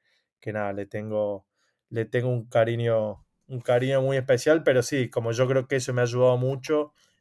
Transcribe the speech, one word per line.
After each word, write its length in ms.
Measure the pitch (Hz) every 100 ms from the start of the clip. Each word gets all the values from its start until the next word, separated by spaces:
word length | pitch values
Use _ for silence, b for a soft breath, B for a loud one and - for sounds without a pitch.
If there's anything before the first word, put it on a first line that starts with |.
| _ _ _ _
que 140 | -
nada, 200 | 107 101
le 140 | 101 101
tengo, 600 | 110 107 107 104 98 - _ _ _ _
le 160 | 117
tengo 240 | 110 123 123
un 200 | 123 113
cariño, 800 | 120 113 117 117 110 107 - _ _ -
un 120 | 131
cariño 420 | - 120 131 135
muy 160 | 135 135
especial, 440 | 131 123 151 160
pero 220 | 156 127
sí, 260 | 117 143 117
como 220 | - 117
yo 160 | 117 127
creo 180 | 131 127
que 100 | 135
eso 160 | 127
me 100 | 123
ha 20 |
ayudado 320 | 120 123 127 123
mucho, 560 | 127 135 - 151 147 _ _ _